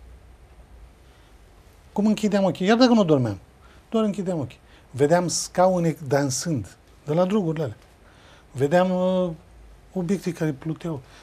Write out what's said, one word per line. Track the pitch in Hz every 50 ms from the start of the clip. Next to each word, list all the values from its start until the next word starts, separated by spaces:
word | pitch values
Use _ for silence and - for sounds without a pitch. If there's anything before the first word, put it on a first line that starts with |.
| - - - - - - - - - - - - - - - - - - - - - - - - - - - - - - - - - - - - - - -
Cum | 208 202
închideam | 220 208 - 214 202 196 202 190
ochii, | 180 - - 180
iar | 196 233
dacă | 233 262 233 240
nu | 220 196
dormeam, | 156 151 135 123 110 101 95 - - - - - - - - - _
doar | - 220 220
închideam | 208 180 208 180 185 180 156
ochii. | 131 131 - - - - - - - _
Vedeam | - 120 143 147 170 180 180
scaune | 160 - - - - - 180 180 190 185 175 170 165 147 - 156
dansând, | 127 143 139 147 135 131 - - 170 156 117 98 - - - _ - - - -
de | 143 151
la | 175 185
drogurile | 185 208 220 185 160 156 156 156
alea. | 120 107 - - - - _ - - - - - - - - - _
Vedeam, | - 120 135 139 170 180 185 185
uh, | 180 180 185 185 185 185 180 175 160 - - - - - - - - - - - -
obiecte | 190 175 165 202 165 - 180 160
care | - 170 156 139
pluteau, | 131 - 160 156 - - 170 156 127 - - - -